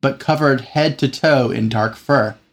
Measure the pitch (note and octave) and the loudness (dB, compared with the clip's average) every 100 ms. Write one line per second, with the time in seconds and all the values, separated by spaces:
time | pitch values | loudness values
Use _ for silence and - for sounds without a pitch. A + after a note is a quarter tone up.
0 | C3+ C3+ - D3+ D3+ C3 A#2 - D3+ C#3 | -2 -4 -2 0 2 0 -2 -2 -2 0
1 | C3+ - D#3+ C#3+ A#2+ G#2+ A2 A2+ A2 - | -4 0 2 2 0 -2 -2 0 -2 -4
2 | - C#3+ G#2+ A2 _ | 0 0 0 -6 _